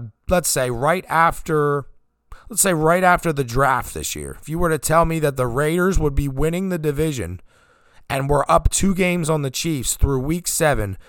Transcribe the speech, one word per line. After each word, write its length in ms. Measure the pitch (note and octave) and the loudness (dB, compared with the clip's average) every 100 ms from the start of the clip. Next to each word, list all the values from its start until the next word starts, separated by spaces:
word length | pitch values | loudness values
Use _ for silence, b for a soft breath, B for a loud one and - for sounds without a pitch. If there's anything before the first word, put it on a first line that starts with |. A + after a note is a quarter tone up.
| A#2 - - | -4 -12 -2
let's 180 | F3 - | 0 0
say 220 | D3+ B2+ | 0 -2
right 360 | A#2+ C#3 F3+ - | 0 0 0 0
after, 800 | D#3 E3 - - D#3 D3 C#3+ C3 - _ _ _ B B | 2 2 0 -2 0 0 -2 -6 -16 _ _ _ B B
let's 120 | G#3 | -2
say 120 | G3 | 0
right 300 | E3 D#3 F3 | 2 2 4
after 300 | F#3 F3 E3+ | 4 4 2
the 100 | D3 | -2
draft 500 | B2+ A#2+ C3+ B2+ G#2 | -2 0 2 0 -4
this 220 | D#2+ D2+ D2+ | -8 -8 -8
year, 220 | C#2+ - | -10 -12
if 60 | - | -8
you 100 | D#3+ | -2
were 120 | F3 | 0
to 100 | D#3 | 0
tell 240 | - D#3+ | 2 2
me 160 | E3 D#3+ | 2 2
that 160 | D3+ C3+ | 0 0
the 120 | B2+ | -2
Raiders 520 | A#2 D3+ E3+ F3+ F#3 | 0 0 2 2 2
would 160 | D3+ C#3 | 0 0
be 140 | C#3+ | -2
winning 400 | C3 D#3 E3+ F#3+ | -2 -2 -2 -2
the 100 | F3 | -2
division 640 | D#3 C#3+ D#3+ C3+ F2 F2+ b b b b b b - | -2 -2 -2 -4 -8 -10 b b b b b b -8
and 200 | C3+ C#3 | -4 0
were 200 | C#3+ - | 0 2
up 200 | E3 D#3+ | 2 2
two 260 | - F#3+ F#3 | 2 2 2
games 340 | F#3 F3 D#3 | 2 0 0
on 120 | D#3+ | 0
the 100 | C#3 | -2
Chiefs 460 | - E3 D3+ - - | -4 -4 -2 -4 0
through 220 | C3+ C3+ | 2 2
week 280 | C3+ E3+ - | -2 -4 -4
seven, 500 | - D#3+ B2+ G#2 F#2+ | 0 0 0 -2 -6